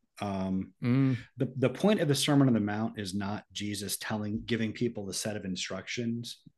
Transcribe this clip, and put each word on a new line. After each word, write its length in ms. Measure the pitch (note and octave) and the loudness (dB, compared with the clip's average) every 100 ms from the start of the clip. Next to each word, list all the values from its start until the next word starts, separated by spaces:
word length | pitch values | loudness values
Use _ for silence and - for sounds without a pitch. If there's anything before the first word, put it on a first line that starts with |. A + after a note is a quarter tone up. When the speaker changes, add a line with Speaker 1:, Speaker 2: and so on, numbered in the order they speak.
| _ - | _ -8
Speaker 1:
Um, 500 | G#2 G2 F#2+ F#2+ F#2+ _ | -4 -2 -2 -2 -4 _
Speaker 2:
Mm. 360 | A#2+ C3 C3+ A#2+ - - | 0 2 4 0 -6 -4
Speaker 1:
the, 160 | C3+ - | -4 2
the 120 | B2 | 0
point 300 | B2+ G3 G#3+ | 4 4 4
of 80 | D3+ | 4
the 80 | C3+ | 2
Sermon 320 | - C#3 C3+ | 4 6 8
on 60 | |
the 60 | A2+ | 6
Mount 360 | G#2 G#2 A2+ A2 | 2 0 -2 -4
is 140 | F#2+ | -4
not 300 | G2+ G2 F#2 - | -4 -4 -6 -8
Jesus 460 | F#2 G#2 G2+ G2 - | -8 -6 -6 -6 -6
telling, 460 | - G#2+ G#2+ G#2+ - | -4 -4 -2 -4 -2
giving 260 | A#2 A2+ | 0 0
people 340 | G#2 A#2+ A2+ G2 | 0 -2 -2 -6
the 80 | |
set 220 | F2 A2 G#2 | -4 -4 -4
of 80 | |
instructions 960 | F#2+ F#2 - F#2+ - - A#2 A#2 A#2 - - | -4 -4 -4 -6 -6 -4 -2 -4 -6 -14 -20